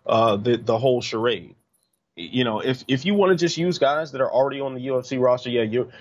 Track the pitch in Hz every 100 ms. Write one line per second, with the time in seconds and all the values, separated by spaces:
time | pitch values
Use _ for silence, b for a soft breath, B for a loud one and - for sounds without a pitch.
0 | - 113 113 101 117 117 117 110 127 123
1 | 110 113 117 101 76 - _ _ _ _
2 | _ - 85 127 120 107 127 127 - 131
3 | 185 208 190 180 170 165 175 170 135 147
4 | 160 135 131 120 139 139 139 127 131 131
5 | 123 131 127 123 123 120 110 120 123 B